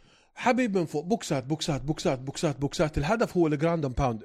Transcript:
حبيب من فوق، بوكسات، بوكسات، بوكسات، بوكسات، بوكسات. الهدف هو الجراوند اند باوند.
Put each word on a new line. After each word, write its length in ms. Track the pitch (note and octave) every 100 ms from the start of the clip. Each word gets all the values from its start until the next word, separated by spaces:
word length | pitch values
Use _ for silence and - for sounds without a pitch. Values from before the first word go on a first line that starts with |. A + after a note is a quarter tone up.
| _ _ _
حبيب 440 | - A#3+ B3 B3 F#3+
من 80 | D#3+
فوق، 180 | D3
بوكسات، 400 | E3+ A3+ - C#3
بوكسات، 380 | B2+ D#3 - C3+
بوكسات، 360 | C#3 D3+ F3+ C3
بوكسات، 380 | C3 - D#3+ B2+
بوكسات. 420 | C#3+ - D#3 -
الهدف 380 | D3 A3+ G#3+ F3+
هو 100 | D#3+
الجراوند 380 | D3 E3 E3+
اند 100 | C#3
باوند. 280 | B2+ C3 A2